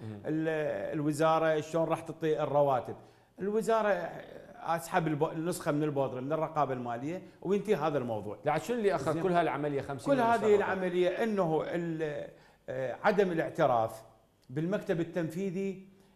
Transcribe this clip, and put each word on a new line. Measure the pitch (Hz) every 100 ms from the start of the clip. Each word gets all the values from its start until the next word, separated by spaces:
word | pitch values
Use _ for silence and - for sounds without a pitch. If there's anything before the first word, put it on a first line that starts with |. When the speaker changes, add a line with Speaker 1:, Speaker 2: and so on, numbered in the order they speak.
Speaker 1:
مهم. | 110 104 98
Speaker 2:
ال-، | 156 160 156 151 101 -
الوزارة | 160 147 143 160 160 160 156
شلون | 151 170 160
راح | 160
تعطي | - 151 160 151
الرواتب؟ | 147 143 143 127 117 104 - - _ -
الوزارة | 190 214 226 226 208 180 165 - - - - -
أسحب | - 165 - 185 160
الب-، | 147 156
النسخة | 160 165 170 170
من | 147
البودرة | 151 139 135 123
من | 135
الرقابة | 156 156 151 135
المالية | 127 120 120 139 180 185 -
وينتهي | 165 202 196 185
هذا | 156 147
الموضوع. | 120 107 101 101 143
Speaker 1:
لا، | 151
شنو | 185 240
اللي | 202 170
أخر | 135
Speaker 2:
زين. | 156
Speaker 1:
كل | 180
هالعملية | 175 160 131 147 139
خمسين | 139 135 262
Speaker 2:
كل | 277
Speaker 1:
يوم | 233
Speaker 2:
هذه | 233
Speaker 1:
صار؟ | 214 208
Speaker 2:
العملية | 175 190 185 175 180
إنه | 180 226 202 170 156 -
ال-، | 175 170 160 156 143 - - - _ -
آه، | 127 131 117
عدم | 202 202 190
الاعتراف | 165 131 - 147 117 113 - - _ _ _ -
بالمكتب | 131 165 202 196 185
التنفيذي، | 165 180 165 165 196 175 196 190 - - _